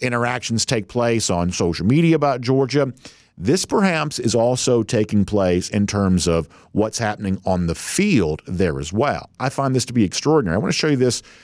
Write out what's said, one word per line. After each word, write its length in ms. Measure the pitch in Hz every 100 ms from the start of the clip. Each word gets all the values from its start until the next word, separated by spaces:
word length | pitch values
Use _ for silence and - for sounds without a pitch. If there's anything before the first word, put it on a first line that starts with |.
interactions 640 | 127 120 120 123 - 113 -
take 240 | 117 95
place 400 | 120 117 117 -
on 240 | 90 87
social 320 | - 87 82 92
media 320 | 147 165 160
about 240 | 143 127
Georgia. 500 | 123 135 131 139 135 - - - _ -
This 280 | 90 185 -
perhaps 520 | 247 190 160 151 -
is 160 | 117
also 480 | 113 117 127 - 120
taking 440 | 110 113 107 104 95
place 420 | 104 92 90 -
in 180 | 104 101
terms 380 | 104 98 90 85
of 220 | 82 78 - _
what's 280 | - 110 -
happening 380 | 110 104 98 92 -
on 220 | 92 85
the 80 | 80
field 640 | - - 208 139 80 78 -
there 320 | 92 90 69
as 140 | 76
well. 360 | 104 139 92 - -
I 80 | 135
find 260 | - 139 127
this 80 | -
to 60 |
be 120 | 120 92
extraordinary. 500 | - 143 156 101 90
I 20 |
wanna 140 | 180
show 160 | - 160
you 80 | 135
this, 260 | 127 - - -